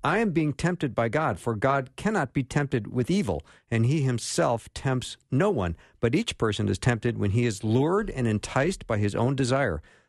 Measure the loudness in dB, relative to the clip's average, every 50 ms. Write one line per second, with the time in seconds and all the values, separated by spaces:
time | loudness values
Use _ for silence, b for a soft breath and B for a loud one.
0 | -2 0 2 2 2 2 2 2 0 0 0 0 -2 -2 0 0 -2 -2 0 0
1 | 0 0 0 0 0 0 -2 -2 -4 -4 -2 0 0 2 2 0 -2 -4 -10 -6
2 | -4 -2 0 0 -2 0 -2 -4 -4 0 0 0 0 2 0 -2 -4 -2 -2 -2
3 | 0 2 2 2 2 0 -2 -4 B B B B B B 0 2 2 4 2 2
4 | 2 0 0 -2 -4 -4 0 0 2 2 0 -2 -4 -10 -14 -6 -2 -2 -2 -2
5 | -2 -6 -12 -16 _ _ 0 2 2 2 2 0 -2 -2 -4 b b b b b
6 | 0 2 2 0 0 -2 -2 -2 0 0 0 0 0 0 0 0 2 0 0 2
7 | 0 -2 -2 0 0 0 2 2 2 0 -2 -2 -2 0 2 2 2 2 0 0
8 | -2 -2 -4 -2 0 0 0 -2 -2 -2 0 0 0 0 -2 -4 -4 -4 -2 0
9 | 0 0 0 0 0 0 0 0 0 0 0 0 0 0 -2 -4 b b b b
10 | b